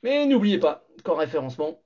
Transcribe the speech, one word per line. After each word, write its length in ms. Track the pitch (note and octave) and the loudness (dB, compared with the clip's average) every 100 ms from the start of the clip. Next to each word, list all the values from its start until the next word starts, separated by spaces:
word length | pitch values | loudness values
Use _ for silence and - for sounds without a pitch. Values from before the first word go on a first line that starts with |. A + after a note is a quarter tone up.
Mais 220 | A#3 C#4+ C#4+ | 0 0 2
n'oubliez 320 | C4 G#3 F#3+ | 4 2 2
pas 280 | D#3 D3 _ - | 0 -2 _ -14
qu'en 140 | - D#3 | -4 -2
référencement 680 | D3+ D3+ C3 B2 D3+ E3+ | -2 -4 -6 -6 -8 -8